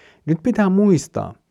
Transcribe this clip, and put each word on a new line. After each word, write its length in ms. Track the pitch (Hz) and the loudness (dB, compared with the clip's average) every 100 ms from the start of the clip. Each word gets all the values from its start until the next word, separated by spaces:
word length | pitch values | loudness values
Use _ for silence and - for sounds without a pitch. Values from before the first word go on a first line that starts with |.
| _ _ - | _ _ -6
Nyt 120 | 160 | -4
pitää 260 | 247 220 196 | -2 0 0
muistaa, 680 | 190 208 160 - - 98 - _ | 2 2 2 -2 -10 -10 -14 _